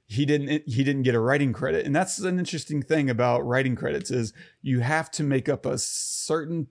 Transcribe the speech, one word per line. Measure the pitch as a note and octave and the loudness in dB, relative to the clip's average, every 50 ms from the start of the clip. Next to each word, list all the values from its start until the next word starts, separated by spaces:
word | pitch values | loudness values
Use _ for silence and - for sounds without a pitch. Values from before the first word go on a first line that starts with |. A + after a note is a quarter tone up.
| _ - | _ -6
he | G#2 A#2+ D3 | -2 0 2
didn't, | C#3 D3 D3 C#3+ C3+ D3+ D#3 D3+ - | 2 2 2 2 0 -2 -2 -2 -2
he | A2+ B2 C3+ | 0 0 2
didn't | C#3 C#3 C#3 | 2 2 2
get | B2+ B2+ A#2+ | 2 2 4
a | A#2 | 4
writing | A2 B2 C#3 D3 C#3+ C3 | 4 4 4 4 2 2
credit. | A2+ - - D2+ D#2+ D#2+ - | 0 0 -2 -2 0 0 0
And | C#3 C#3+ | 2 2
that's | D#3+ F#3 - - - | 2 2 0 -2 -4
an | G3+ F#3 F3+ F3+ | -2 -2 0 0
interesting | F3 - - D#3 - - D3+ D3 C3+ | -2 -2 -4 -6 -6 -4 -4 -4 -2
thing | - D#3+ D#3 C#3+ C3 | 0 2 2 2 2
about | A#2+ A2 B2 B2 A#2+ B2 C#3+ | 2 2 2 4 2 2 2
writing | A#2+ B2 C3 C3+ C3 B2 | 0 2 2 2 2 0
credits | A2 B2+ C3+ D3 C#3+ - - | -2 -2 -2 -2 -2 -4 -2
is | C3 B2+ A2+ A2 - - - - _ _ | -2 -2 -2 -2 -6 -12 -20 -20 _ _
you | - C#3 B2+ B2 | -4 0 0 0
have | A#2 B2+ D#3 D#3+ D#3 - | 2 2 0 0 -2 -2
to | - - D#3 | -4 -4 0
make | C#3+ C#3 C3 B2 D3+ | 0 0 0 0 0
up | C#3 - - | -2 -2 -2
a | C3+ C3+ - | -4 -4 -4
certain | - - - - - - - - - - D#3 E3 D3+ D#3 E3+ E3 C#3+ - | -4 -4 -6 -6 -8 -6 -8 -6 -4 -2 -2 -2 -2 -4 -4 -4 -6 -6